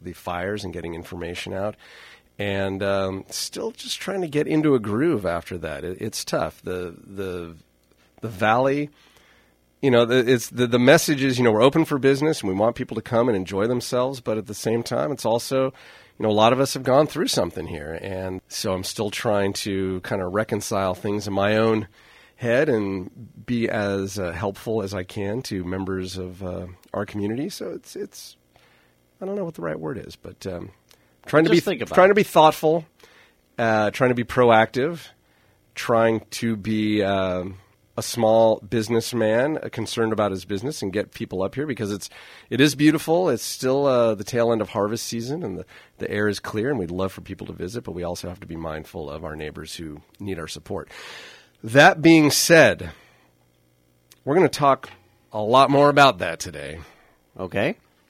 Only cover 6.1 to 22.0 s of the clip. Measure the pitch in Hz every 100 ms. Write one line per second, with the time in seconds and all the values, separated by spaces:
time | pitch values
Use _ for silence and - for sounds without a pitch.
6.1 | - - 139 80 - - 90 90 85 -
7.1 | 95 95 90 85 82 _ _ _ _ _
8.1 | _ 113 98 107 117 135 143 147 _ _
9.1 | _ _ _ _ _ _ _ 139 120 117
10.1 | 127 117 127 - 117 123 123 123 165 -
11.1 | 147 135 123 123 107 127 160 160 143 131
12.1 | 135 151 156 98 95 110 117 127 110 -
13.1 | 117 127 104 92 98 110 123 - 127 127
14.1 | 135 - 110 101 104 - 117 117 120 147
15.1 | 139 117 117 - 135 131 - - - -
16.1 | _ 110 107 110 127 135 135 131 131 151
17.1 | 147 226 - 87 92 85 85 73 82 95
18.1 | 92 92 92 _ - 107 92 92 - 107
19.1 | - 120 104 98 98 - 95 95 92 -
20.1 | 104 92 98 110 107 - 104 95 90 107
21.1 | 104 101 98 98 107 113 110 104 _